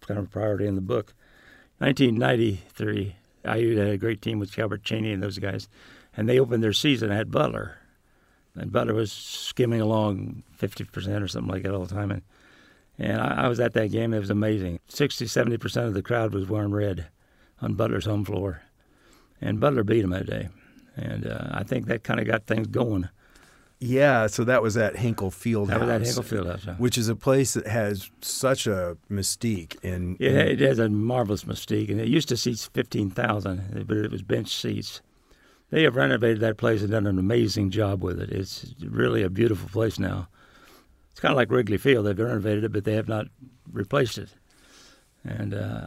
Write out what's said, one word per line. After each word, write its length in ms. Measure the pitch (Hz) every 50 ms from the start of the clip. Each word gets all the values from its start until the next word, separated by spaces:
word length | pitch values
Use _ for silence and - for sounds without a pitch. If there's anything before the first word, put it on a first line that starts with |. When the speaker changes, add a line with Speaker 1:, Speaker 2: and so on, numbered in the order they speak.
Speaker 1:
kind 180 | - - 101 104
of 60 | 101
a 40 | -
priority 380 | - 101 107 107 101 98 101
in 80 | 104 98
the 60 | 95
book, 340 | 95 95 123 113 - - - _ _ _ - - - - - - - _ _ -
nineteen 360 | 135 139 131 151 139 120 107 117
ninety-three, 960 | 127 131 127 113 113 110 98 85 - - - - 110 107 104 101 95 101 - - _ _ _ _ -
I 100 | - 110
U 220 | 117 117 117 113
had 100 | 104 101
a 100 | 104 101
great 240 | 95 110 117 110 -
team 160 | - 117 110
with 160 | 104 101 - -
Calbert 300 | - 117 101 107 107 -
Cheaney 300 | - 113 113 110 110 101
and 100 | 95 101
those 160 | 101 95 95
guys, 280 | 101 98 95 101 - - - - - - - - - _ -
and 120 | 110 107 117
they 100 | 123 131
opened 220 | 135 117 123 113 113
their 100 | 107 101
season 360 | - - 151 131 110 110 104
at 200 | 101 110 107 101
Butler. 460 | - 143 147 - - 104 104 - - - - _ _ _ _ _ _ _ _ _ _ _ _ _ -
And 180 | - 107 104
Butler 220 | - 120 120 117 107
was 180 | 113 113 95
skimming 720 | - - - - - - - - - - 123 117 117 113
along 640 | 107 107 113 107 107 104 98 95 104 110 110 - - -
fifty 320 | - - 104 101 - - 98
percent 400 | - - - 95 98 104 104 98
or 40 |
something 240 | 87 - 117 117 101
like 120 | 95 95 95
that 100 | 95 101
all 120 | 95 90
the 100 | 90 95
time. 160 | 104 101 98
And, 100 | 98 98 - _ _ _ - - - - - - _ _ _ _ _ -
and 200 | - 107 107 113
I, 240 | 117 - - - -
I 20 |
was 120 | 123 120 113
at 120 | 120 113 -
that 180 | 113 110 98
game. 220 | 104 113 117 113 110
It 60 | 107
was 100 | 98 98
amazing. 500 | 101 104 107 107 107 101 92 87 85 - _ -
Sixty, 360 | - - 147 135 - - 117
seventy 320 | 107 - 131 123 120 117
percent 300 | 113 - 101 - 123 120
of 60 | 113 95
the 60 | 98 -
crowd 300 | - 120 117 113 104 101
was 140 | 98 95 95
wearing 220 | 107 107 104 101
red 360 | 101 104 104 101 90 82 80 - _ _ _ _ _ _ _ _ _ -
on 120 | - 110 101
Butler's 300 | 104 113 120 113 98 -
home 200 | - 104 104 98
floor. 360 | 101 104 92 98 98 80 - - _ _ _ _ _ _ _ _ _ - _ _ _ _ -
And 200 | - 107 107 117
Butler 240 | 135 147 139 120 104
beat 180 | 104 113 113 98
'em 60 | 92
that 160 | 90 95 -
day. 220 | - 110 107 101 87 - - - - - - - - -
And, 280 | - - - 110 107 -
uh, 220 | - - - - -
I 120 | - - -
think 220 | - 127 123 110
that 160 | 117 120 110 -
kinda 220 | - 120 120 113
got 200 | 110 117 110 -
things 220 | - 113 113 110
going. 400 | 101 104 127 123 117 101 92 87 - - _ _ _ - - - - - _ _ _ _ -
Speaker 2:
Yeah, 480 | 127 117 127 131 143 143 123 113 110
so 160 | - - - 113
that 180 | 120 127 117
was 160 | 113 110 98
at 200 | 117 107 98 -
Hinkle 340 | - 123 117 110 - 101 92
Fieldhouse, 360 | - - - 117 113 104 101 92
Speaker 1:
That 100 | - 113
was 100 | 120 120
at 120 | 117 107 113
Hinkle 180 | 120 - 123 123
Fieldhouse, 420 | - 113 101 87 85 92 92 104
yeah. 80 | 90 87
Speaker 2:
which 220 | 92 123 120 - 120
is 80 | 107 113
a 60 | 113
place 380 | - - 139 135 139 131 - -
that 100 | 113 -
has 460 | 104 113 117 104 104 104 95 - - _ -
such 460 | - - - - 131 131 135 - -
a 300 | 117 101 92 90 87 85 - _ -
mystique. 720 | 104 98 92 - - - 120 117 104 90 80 - - - -
In, 340 | 92 90 90 90 87 92 -
Speaker 1:
It, 140 | 135 135 135
Speaker 2:
in 140 | 143 160 151
Speaker 1:
it 100 | 139 -
has 180 | 139 135 131
a 100 | 113 113 107
marvelous 560 | 104 104 110 117 123 127 113 98 104 - -
mystique, 440 | 107 - - - - 110 107 110 101
and 100 | 101 110
it 80 | 113 113
used 180 | 139 160 147 -
to 80 | 123
seat 320 | - - 123 117 - - - -
fifteen 360 | 127 120 - - 110 101 95
thousand, 760 | - 123 123 117 107 104 92 98 92 95 98 98 107 107 98
but 80 | 104 107
it 140 | 107 104 110
was 100 | 113 95
bench 320 | 95 - 120 117 107 - -
seats. 480 | - - 117 104 104 104 - - - - _ _ _ _ _ - _ _ _ _ _ _ -
They 120 | - 156 160
have 120 | 139 117
renovated 460 | 131 139 135 131 107 117 113 113 104
that 160 | 113 110 107
place 240 | - 120 117 110 101
and 100 | 104 98
done 160 | 110 110 101
an 100 | 104 95
amazing 540 | 92 92 101 120 120 113 101 98 107 101 95
job 320 | 95 107 104 98 98 95 90
with 160 | 90 90 90
it. 80 | 101 -
It's 460 | - 95 95 - - - - - - - -
really 380 | 104 113 117 123 123 120 113 98
a 60 | 90
beautiful 400 | 95 107 113 117 104 90 98 95
place 280 | - - - 104 -
now. 300 | 98 98 92 95 95 92 - _ _ - - - - - - - - _ _ _ _ _ _
It's 100 | - -
kinda 140 | - 147 143
like 140 | 131 113 98
Wrigley 280 | 127 123 113 - 101
Field. 280 | 92 - 139 131 113 104
They've 140 | 104 95 98
renovated 460 | 113 120 120 104 95 107 104 104 110
it, 80 | 107 104
but 100 | 104 98
they 100 | 107 107
have 120 | 110 107
not 200 | 110 110 107 - - - - - - - _ - -
replaced 460 | 117 110 98 - 143 143 131 107 -
it. 120 | 104 101 - - _ _ _ _ _ - - - - - - - _ _ _ _ _ -
And, 300 | - 110 107 107 104 104
uh, 280 | 104 101 104 110 110 -